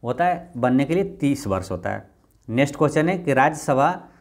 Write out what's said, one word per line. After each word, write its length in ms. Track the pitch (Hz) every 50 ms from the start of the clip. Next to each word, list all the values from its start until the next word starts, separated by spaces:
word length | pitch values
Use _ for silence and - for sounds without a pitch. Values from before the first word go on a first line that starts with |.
| -
होता 220 | 117 - - 170
है 260 | 180 180 175 - - - 123
बनने 280 | 120 123 123 131 139
के 100 | 139 160
लिए 80 | 180 196
तीस 440 | 190 - - - 139 143 139 - 104
वर्ष 240 | 95 95 90 -
होता 180 | 95 85 87 101
है। 180 | 101 101 - - _ _ _ _ _ _ _ -
नेक्स्ट 280 | 113 120 139 143 147
क्वेश्चन 340 | - 156 143 147 160 156 165
है 80 | 190 180
कि 160 | 180 147 139
राज्यसभा 680 | 131 135 151 156 147 - - 139 131 139 160 180 185 - - - _